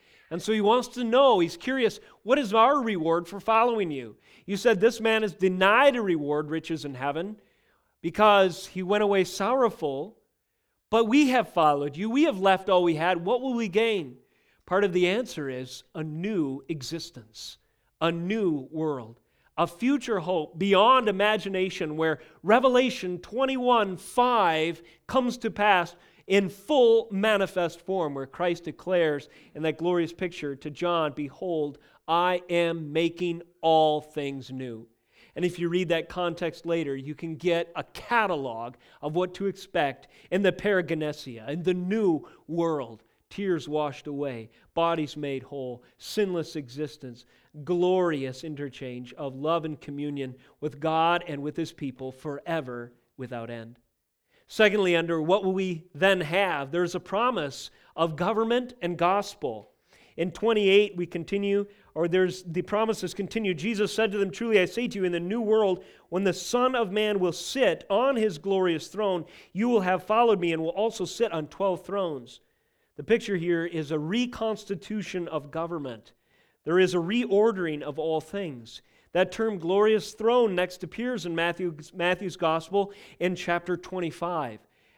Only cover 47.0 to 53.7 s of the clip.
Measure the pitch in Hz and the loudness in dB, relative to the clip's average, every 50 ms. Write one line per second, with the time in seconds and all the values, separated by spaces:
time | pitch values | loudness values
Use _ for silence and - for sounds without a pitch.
47 | - 127 120 - - _ _ _ _ _ - 151 143 143 180 175 175 180 185 185 | -16 -16 -16 -16 -20 _ _ _ _ _ -20 -12 -6 -2 0 2 2 2 4 4
48 | 180 170 156 139 135 131 127 - - 160 151 139 143 139 - - 135 127 123 123 | 2 2 0 -2 -4 -6 -8 -8 -10 -10 -10 -8 -10 -10 -10 -10 -12 -10 -10 -10
49 | 123 123 127 - 151 139 131 131 143 156 165 170 156 160 151 139 - - 147 143 | -12 -14 -12 -10 -10 -8 -8 -4 -2 0 0 0 -2 -4 -8 -10 -10 -12 -8 -6
50 | 147 147 147 139 135 127 123 - _ _ _ - 151 151 131 139 147 160 160 160 | -6 -6 -6 -6 -8 -8 -10 -14 _ _ _ -10 -10 -10 -8 -4 -4 -2 0 2
51 | 165 170 175 175 175 175 147 143 139 151 147 - 165 160 - - 151 135 127 - | 2 2 2 0 -2 -4 -8 -8 -6 -6 -6 -6 -6 -8 -8 -8 -10 -10 -10 -8
52 | 131 131 127 - - 156 143 143 - 175 165 160 139 127 123 120 120 120 - _ | -12 -12 -12 -10 -10 -10 -10 -10 -8 -6 -6 -6 -6 -6 -10 -12 -12 -14 -16 _
53 | _ _ _ - 131 120 127 117 113 113 117 117 113 113 | _ _ _ -14 -12 -10 -10 -10 -10 -10 -12 -12 -14 -16